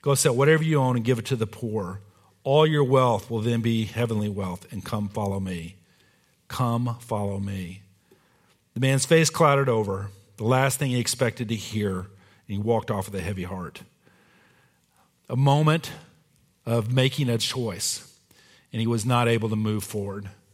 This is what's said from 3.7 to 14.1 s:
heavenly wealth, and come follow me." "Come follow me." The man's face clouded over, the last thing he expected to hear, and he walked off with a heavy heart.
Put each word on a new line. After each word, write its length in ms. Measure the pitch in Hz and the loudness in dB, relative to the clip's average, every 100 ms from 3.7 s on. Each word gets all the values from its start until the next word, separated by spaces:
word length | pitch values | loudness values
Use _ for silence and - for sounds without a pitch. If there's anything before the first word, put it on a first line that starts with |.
| 113 | 0
heavenly 460 | 107 - 117 107 107 | -2 -2 -2 0 -2
wealth, 360 | 98 95 90 - | -4 -6 -6 -10
and 140 | 104 - | -12 -6
come 240 | 107 104 | -4 -4
follow 320 | 110 101 98 | -4 -4 -2
me." 340 | 95 90 82 98 _ _ _ _ _ _ _ | -4 -6 -10 -16 _ _ _ _ _ _ _
"Come 480 | - 123 117 120 117 | -2 0 0 -2 -6
follow 400 | - 110 101 98 | -6 -4 -2 -4
me." 400 | 98 98 90 101 - _ _ _ _ _ _ _ _ | -6 -6 -8 -12 -20 _ _ _ _ _ _ _ _
The 60 | - | -2
man's 260 | 131 135 - | 0 2 4
face 240 | 165 156 | 4 4
clouded 380 | - 160 139 135 | 4 4 4 2
over, 440 | 113 101 95 101 - _ - | 0 0 -4 -8 -14 _ -4
the 60 | |
last 360 | 110 131 135 - | 2 4 2 0
thing 120 | 143 | -2
he 80 | 123 | -2
expected 500 | 113 - 120 - 113 | -2 -2 -2 -2 -6
to 60 | 113 | -6
hear, 440 | - 110 104 92 | -4 -4 -2 -4
and 80 | 92 - _ _ - | -8 -16 _ _ -8
he 100 | 101 | -4
walked 340 | 107 113 113 | 0 0 0
off 180 | 104 95 | -6 -4
with 100 | 101 | -6
a 40 | |
heavy 200 | 90 95 | -6 -6
heart. 380 | 90 92 87 - - _ _ | -6 -8 -12 -16 -20 _ _